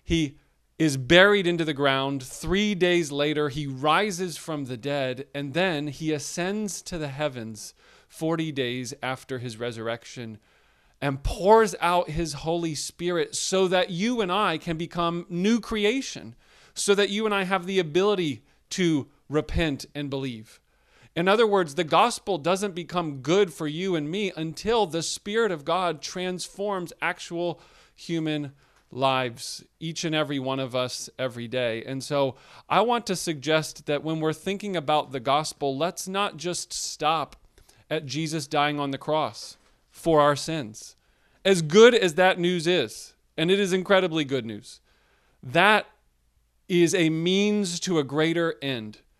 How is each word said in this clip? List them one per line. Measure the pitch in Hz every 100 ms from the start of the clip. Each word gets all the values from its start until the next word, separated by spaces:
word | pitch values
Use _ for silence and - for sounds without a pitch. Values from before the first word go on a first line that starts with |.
He | - 165 143 - _ _ _ -
is | 160 135
buried | 123 175 202 208 175
into | 170 160
the |
ground. | 139 143 135 139 139
Three | 127 - 160 190 208
days | 185 180 175 147
later, | 143 147 151 147
he | 139 143
rises | 131 151 165 214 175 185 147
from | - 151
the | 127 123
dead, | 139 143 131 127 -
and | 143 143
then | 143 185 147 147
he | 135 156
ascends | 151 - - 180 208 208 -
to | - 175
the | 147
heavens | 135 151 127 110 107 - - _ - _
forty | - 160 165 160
days | 139 123 127 120 135
after | 127 123 - 127
his | 123 110
resurrection | 120 113 113 117 - 131 113 107 _ _ _ _ _ -
and | 143 135
pours | - - 185 226 214 185
out | 175 175 175
his | 156 160
Holy | 143 147 170 165
Spirit | 143 - - 175 175 147
so | - - 190 190
that | 180 180
you | 170 220 247
and | 185
I | 190 202 160
can | 170 160
become | 170 175 170 170 -
new | 175 196 233
creation, | - 220 208 262 - - - - _ - -
so | - -
that | 196 202
you | 202
and | 220
I | 202
have | 185 190
the | 175 190
ability | 160 170 202 202 160 117 _ _ -
to | - 175 151 - _ -
repent | 147 147 170 160 135 -
and | 147 143
believe. | 139 135 113 110 - _ _ _ _ - 170
In | 185
other | 220 220
words, | 202 170
the | 147
gospel | 160 165 233 - - 170
doesn't | 147 185 202
become | 170 147 175 165 139
good | 127 190 196
for | - 151
you | 156 190 170
and | 147
me | 196 196 -
until | 160 - 202 233
the | 190 165
Spirit | 151 - 202 220 220
of | 160
God | 139 175 175 156
transforms | - 185 185 180 - - 208 190 170 -
actual | 160 175 - 170 175 160 - - _
human | _ - 165 156 151 143 139 _ _ _
lives, | 123 135 131 127 113 - - - _
each | 160 156
and | 170
every | 156 143 143
one | 131 135
of | 127 127
us | 127 - - -
every | 127 120 120
day. | 127 120 113
And | 123 135
so | - 143 135 - - - -
I | 170
want | 233 240 -
to | 180
suggest | - 151 135 156 151 - -
that | 143
when | 156 160
we're | 156
thinking | 151 190 196 208 180
about | 143 151 131
the | 131
gospel, | 120 143 151 - 139 135
let's | 170 - 190
not | 190 202 143
just | 170 165 -
stop | - - - 151 160 - - _ _ _ _ -
at | 160
Jesus | 139 139 160 160 139
dying | 147 147 147
on | 143
the | 135
cross | - 156 127 - - - _ _ _
for | - 165 156
our | 147 139
sins. | - 160 107 110 - - _ _ _ _
As | 190 185
good | 156 196 233 247
as | 190
that | 151 185 180
news | 175 180 160
is, | 180 110 - - _ _ -
and | 165
it | 196
is | 196
incredibly | 185 180 190 185 160
good | 139 135 113
news, | 104 - - _ _ _ _ _ _
that | 131 160 196 214 - _ _ _ _ _ _ _ -
is | 175 165
a | 185 160
means | 160 170 190 208 208 190 175
to | 185 165
a |
greater | 127 143 160 165 165 165
end. | 139 123 107 104 _